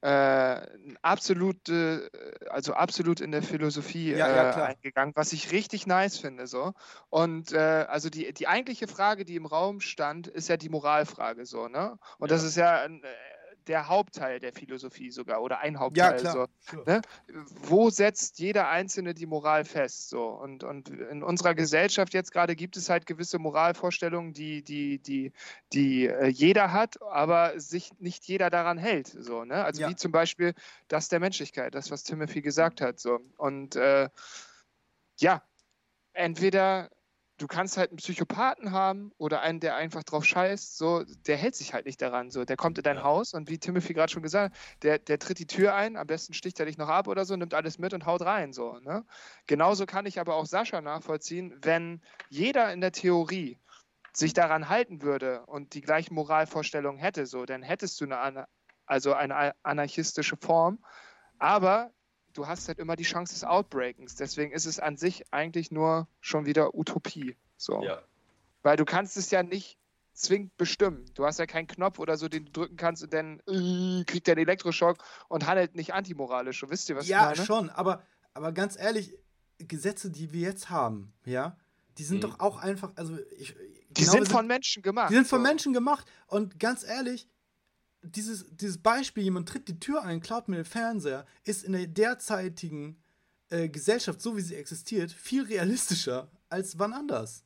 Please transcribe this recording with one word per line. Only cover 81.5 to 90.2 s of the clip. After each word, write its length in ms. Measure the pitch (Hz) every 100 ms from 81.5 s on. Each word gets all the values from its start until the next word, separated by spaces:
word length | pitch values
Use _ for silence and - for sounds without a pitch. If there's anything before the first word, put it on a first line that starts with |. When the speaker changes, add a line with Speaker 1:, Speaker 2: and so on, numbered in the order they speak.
| 185 _ _ _ -
Speaker 2:
die 60 |
sind 140 | 151 196
Speaker 3:
Mhm. 20 |
Speaker 2:
doch 180 | 214 -
auch 180 | 196 202
einfach, 340 | 190 196 196
also 240 | - 160 160 135 -
ich, 180 | 135 - 196 - _
Speaker 1:
Die 120 | -
Speaker 2:
genau, 100 | 156
Speaker 1:
sind 80 | 202
Speaker 2:
wir 40 | 196
sind 20 |
Speaker 1:
von 180 | 233 226
Menschen 360 | 247 262 -
gemacht, 280 | 190 208 196
Speaker 2:
Die 40 | 226
sind 100 | 262
von 140 | 254
Speaker 1:
so. 20 | 247
Speaker 2:
Menschen 240 | 311 294
gemacht 340 | 247 247 285 - _ _
und 320 | 202 208 160
ganz 240 | 220 247
ehrlich, 420 | - 233 247 247 - _ _ _ _ _ _ _
dieses, 440 | 175 180 214 214 185
dieses 280 | 165 202 170
Beispiel, 440 | 214 240 262 -
jemand 240 | 190 180 170
tritt 180 | - -
die 140 | 170
Tür 240 | - 294
ein, 160 | 202 165